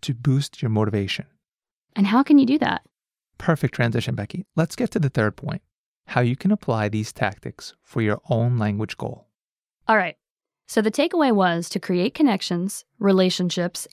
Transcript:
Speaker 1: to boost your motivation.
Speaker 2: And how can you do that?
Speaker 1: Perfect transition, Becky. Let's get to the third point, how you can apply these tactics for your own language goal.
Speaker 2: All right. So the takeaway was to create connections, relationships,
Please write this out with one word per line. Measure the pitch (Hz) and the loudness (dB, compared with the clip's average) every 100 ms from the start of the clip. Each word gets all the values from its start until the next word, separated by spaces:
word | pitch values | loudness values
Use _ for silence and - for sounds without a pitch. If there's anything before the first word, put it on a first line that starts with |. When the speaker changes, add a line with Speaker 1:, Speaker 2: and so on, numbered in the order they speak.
Speaker 1:
to | - | -8
boost | 120 127 131 143 - | -4 0 0 0 -6
your | 120 | -2
motivation. | 107 104 101 101 - - _ _ _ _ _ _ - | 0 0 0 -2 -6 -10 _ _ _ _ _ _ -2
Speaker 2:
And | 196 | 2
how | 233 | 4
can | 285 294 | 6 6
you | 254 | 6
do | 294 | 2
that? | - - - _ _ _ _ - | 0 -4 -8 _ _ _ _ -6
Speaker 1:
Perfect | - 160 131 | 0 0 0
transition, | - 117 117 113 120 | 0 0 0 -2 -4
Becky. | 104 - - - | -6 -10 -6 -2
Let's | 165 - | -2 -2
get | 240 | -2
to | - | 0
the | 143 | 0
third | - 107 - | 0 -2 -2
point, | - - - _ _ _ - | -8 -10 -14 _ _ _ -6
how | 127 | 0
you | 120 131 | 0 0
can | 190 | 0
apply | 208 - 113 107 | 0 0 -2 0
these | 107 107 | -2 -6
tactics | - 101 95 - - - - | -4 -4 -4 -12 -16 -18 -20
for | _ 120 | _ -2
your | 110 104 - | 0 0 -2
own | 117 120 123 | 0 0 0
language | 107 101 110 - | 0 -2 -6 -8
goal. | 113 - _ _ _ _ _ _ - | -10 -12 _ _ _ _ _ _ 0
Speaker 2:
All | 220 | 0
right. | 175 - _ _ _ _ - | 0 -6 _ _ _ _ -4
So | - | 0
the | 214 | 0
takeaway | 214 320 349 277 | 2 0 2 2
was | 208 185 170 170 | 4 2 0 -4
to | - | -6
create | - 180 202 | -2 -2 -2
connections, | - 285 190 - 175 190 - - - | 2 2 2 -2 -4 -4 -8 -14 -2
relationships, | 196 190 185 - 180 180 175 - - | 2 4 4 2 -2 -2 -4 -6 -14